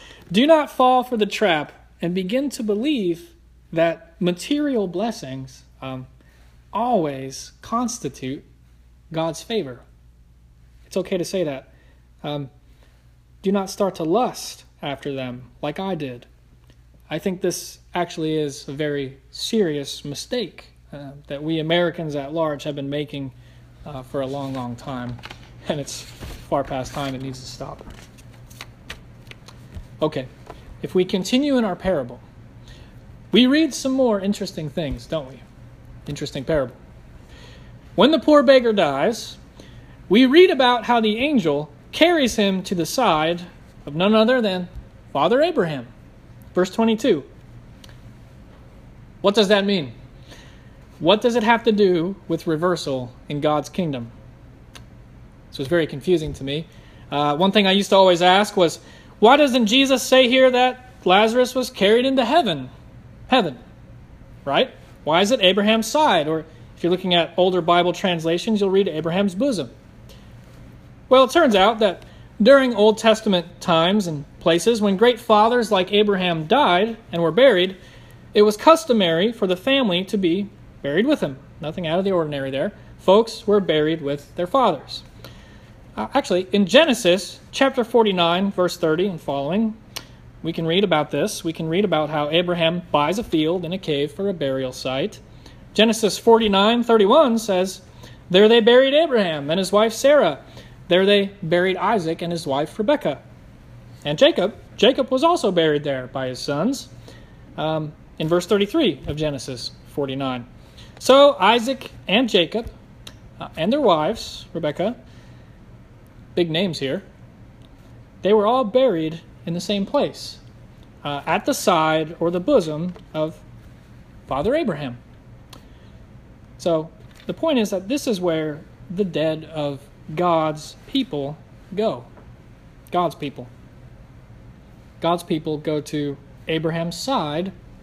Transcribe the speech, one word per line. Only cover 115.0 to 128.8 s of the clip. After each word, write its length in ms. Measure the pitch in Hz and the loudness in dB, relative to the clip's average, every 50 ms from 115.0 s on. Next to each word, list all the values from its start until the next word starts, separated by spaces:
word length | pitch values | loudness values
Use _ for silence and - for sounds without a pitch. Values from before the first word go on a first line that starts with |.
| - - - - - - - - - - - - - - - - - - - - - - - - - - - | -16 -20 -20 -20 -20 -20 -20 -20 -20 -20 -20 -20 -20 -20 -20 -20 -20 -20 -20 -20 -20 -20 -20 -20 -18 -8 -4
big 160 | 180 175 165 | -2 -2 -2
names 300 | 156 165 202 185 151 - | 0 -2 -2 -2 -4 -6
here, 220 | 139 131 151 202 - - - - - - - - - - - - - - - - - - - - - - - - | -6 -6 -6 -6 -8 -14 -20 -20 -20 -20 -20 -20 -20 -20 -20 -20 -20 -20 -20 -20 -20 -20 -20 -20 -20 -20 -14 -4
they 140 | - 185 214 | 0 2 2
were 120 | 214 202 | 4 4
all 180 | 214 247 262 254 | 2 2 0 0
buried 560 | 196 - 254 269 247 180 165 160 156 165 165 - - - - - | 0 2 2 2 2 2 0 -2 -4 -6 -10 -18 -20 -20 -14 -10
in 80 | 170 170 | -8 -8
the 60 | 175 | -6
same 260 | - - 208 202 196 | -4 -4 -4 -4 -4
place, 520 | - - 285 208 147 - - - - - - - - - - - - - - - - - - | -2 -2 -2 -2 -2 -6 -10 -16 -16 -18 -18 -20 -20 -20 -20 -20 -20 -20 -20 -20 -20 -20 -12
uh, 200 | - 147 143 139 - | -10 -8 -8 -6 -4
at 200 | 160 165 202 - | -2 -2 -2 0
the 80 | 294 269 | -2 -4
side 640 | - - 214 180 160 160 156 156 160 156 156 170 - | 0 2 2 4 4 4 2 2 0 -2 -4 -6 -2
or 100 | 170 175 | -2 -2
the 100 | 175 180 | -2 -2
bosom 540 | 180 285 294 226 165 156 151 151 170 180 175 - - - - | 0 2 2 2 2 0 -6 -6 -6 -8 -8 -12 -16 -10 -4
of 240 | 156 156 160 160 - - - - - - - - - - - - - - - - - - | -4 -4 -4 -6 -14 -20 -20 -20 -20 -20 -20 -20 -20 -20 -20 -20 -20 -20 -20 -20 -18 -10
Father 280 | - 135 139 156 214 285 | -6 -4 -2 -2 0 0
Abraham. 440 | 330 330 214 156 143 147 123 120 120 - - - - - - - - - - - - - - - - - - - - - - - - - - - - - - - - | 0 -2 -2 -4 -6 -8 -10 -10 -14 -18 -20 -20 -20 -20 -20 -20 -20 -20 -20 -20 -20 -20 -20 -20 -20 -20 -20 -20 -20 -20 -20 -20 -20 -20 -20 -20 -20 -20 -20 -16 -6
So 320 | - 180 165 156 156 165 - - - - - - - | -2 0 0 0 -2 -6 -14 -20 -20 -20 -20 -18 -12
the 80 | - 175 | -12 -8
point 240 | - 311 330 294 240 | -4 -2 0 0 0
is 120 | 208 190 | 0 -2
that 180 | 208 180 190 196 | -4 -6 -6 -4
this 180 | 277 277 - | -6 -4 -2
is 140 | 269 214 175 | -4 -4 -2
where 420 | 180 175 156 160 156 156 147 156 - - - - | -2 -2 -2 -2 -4 -6 -8 -10 -16 -20 -20 -20